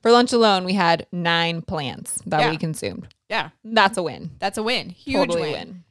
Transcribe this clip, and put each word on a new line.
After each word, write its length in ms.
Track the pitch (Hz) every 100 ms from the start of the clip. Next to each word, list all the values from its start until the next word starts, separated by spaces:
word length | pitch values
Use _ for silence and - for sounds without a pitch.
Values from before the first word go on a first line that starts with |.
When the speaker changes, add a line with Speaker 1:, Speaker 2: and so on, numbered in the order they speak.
Speaker 1:
for 100 | 220
lunch 220 | 240 247
alone, 320 | 240 220 190 180
we 80 |
had 340 | 196 170 165 -
nine 480 | 180 170 170 170 165
plants 580 | - 170 135 85 - - -
that 160 | 156
Speaker 2:
Yeah. 80 | 147
Speaker 1:
we 60 | 160
consumed. 500 | 165 151 101 87 - _ _
Speaker 2:
Yeah. 200 | 214 160 _
Speaker 1:
That's 340 | 220 220 196 -
a 60 |
win. 280 | 165 - 160 -
Speaker 2:
That's 180 | 196 208
a 60 |
win. 260 | 214 247 160
Huge 260 | 180 - 247 175
Speaker 1:
Totally 120 | 170
Speaker 2:
win. 80 | 156
Speaker 1:
win. 300 | - 175 180 _